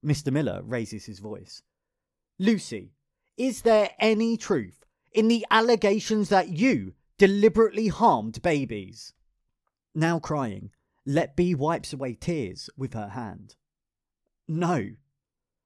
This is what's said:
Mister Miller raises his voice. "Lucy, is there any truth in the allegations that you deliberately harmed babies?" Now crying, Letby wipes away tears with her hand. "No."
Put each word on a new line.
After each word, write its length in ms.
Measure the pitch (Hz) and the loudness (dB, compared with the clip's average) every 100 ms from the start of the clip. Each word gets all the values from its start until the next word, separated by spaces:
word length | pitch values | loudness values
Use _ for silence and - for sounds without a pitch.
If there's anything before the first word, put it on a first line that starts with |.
Mister 300 | 147 147 139 | -2 -2 0
Miller 320 | 143 123 92 | -2 -2 -6
raises 420 | 95 120 110 104 - | -6 -6 -6 -10 -14
his 140 | 98 | -16
voice. 420 | 104 95 95 - _ _ _ _ _ _ _ - | -14 -14 -16 -20 _ _ _ _ _ _ _ -2
"Lucy, 540 | 196 208 - 107 92 _ _ _ _ - | 0 0 -2 -14 -14 _ _ _ _ -6
is 240 | 254 214 | -4 0
there 340 | 233 214 202 - | 4 4 2 0
any 360 | 214 214 226 226 | 2 2 0 -2
truth 480 | - 156 98 - _ _ _ | -2 -2 -2 -12 _ _ _
in 160 | 220 220 | 2 4
the 180 | 233 - | 2 2
allegations 760 | 220 233 226 202 208 - 220 196 | 2 4 4 4 2 0 0 2
that 200 | 196 175 | 2 2
you 460 | 160 262 147 95 - _ - | 0 2 2 -4 -14 _ 4
deliberately 680 | 196 202 214 214 220 202 220 | 4 6 4 6 2 2 -2
harmed 540 | 156 220 127 110 113 | 2 4 4 0 -4
babies?" 720 | 175 151 120 104 95 110 - _ _ _ _ _ _ _ _ | -2 0 -2 -8 -12 -16 -20 _ _ _ _ _ _ _ _
Now 260 | 160 165 165 | -2 0 0
crying, 540 | - 151 120 98 101 _ _ _ 139 | -2 -4 -4 -8 -14 _ _ _ -2
Letby 500 | 147 147 - 175 151 | -2 0 0 0 0
wipes 380 | 151 165 - | -2 -2 -6
away 220 | 135 131 113 | -8 -8 -8
tears 540 | - 160 98 - - - | -6 -4 -6 -8 -16 -10
with 180 | 131 | -10
her 160 | 110 101 | -8 -10
hand. 460 | 110 110 90 98 _ _ _ _ _ _ _ _ _ - | -10 -12 -14 -20 _ _ _ _ _ _ _ _ _ -8
"No." 480 | 160 202 160 98 - _ _ _ _ _ _ | -2 0 0 -4 -12 _ _ _ _ _ _